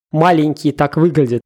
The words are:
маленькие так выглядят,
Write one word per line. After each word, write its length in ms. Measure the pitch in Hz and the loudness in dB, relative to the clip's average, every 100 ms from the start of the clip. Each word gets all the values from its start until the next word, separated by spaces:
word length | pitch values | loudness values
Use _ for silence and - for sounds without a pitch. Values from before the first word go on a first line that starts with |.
| - | -8
маленькие 600 | 151 175 170 151 143 147 | 0 2 2 0 -2 -4
так 240 | 139 143 - | -2 -2 0
выглядят, 460 | 170 151 131 117 | 0 2 0 -2